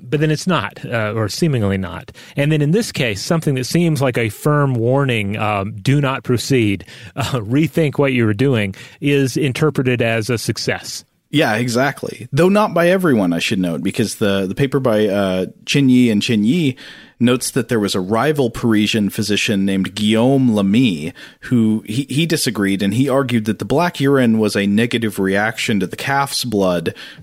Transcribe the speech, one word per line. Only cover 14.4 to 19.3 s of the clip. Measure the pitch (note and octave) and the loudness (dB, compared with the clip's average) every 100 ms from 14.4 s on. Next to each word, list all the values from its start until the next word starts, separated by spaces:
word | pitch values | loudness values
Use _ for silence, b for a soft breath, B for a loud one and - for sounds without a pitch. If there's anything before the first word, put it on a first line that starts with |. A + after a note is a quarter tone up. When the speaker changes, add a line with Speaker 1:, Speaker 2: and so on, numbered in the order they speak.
| F#2+ | -2
Speaker 2:
the | - | -2
paper | C#3 C#3 | 0 0
by, | B2+ G#2+ G#2+ | 2 2 2
uh, | G2+ F#2+ F#2 F#2 - - | 2 0 -2 -4 -8 -2
Chen | D3 C3+ | 2 4
Yi | B2+ A#2+ | 4 4
and | G#2 | 2
Chen | A2 A2 G#2+ | 0 0 2
Yi | F3 D3 - B B B B | 2 0 -4 B B B B
notes | A#2+ B2+ - | 0 2 -2
that | C3+ A2+ | -4 -2
there | A#2 | 0
was | G2 G2+ | 0 -2
a | |
rival | F#2 A2+ C#3 D3 A#2+ | -2 0 0 0 -2
Parisian | - A#2+ G#2+ G#2+ A2+ G2 | 0 2 2 2 0 0
physician | - G#2 | -2 -2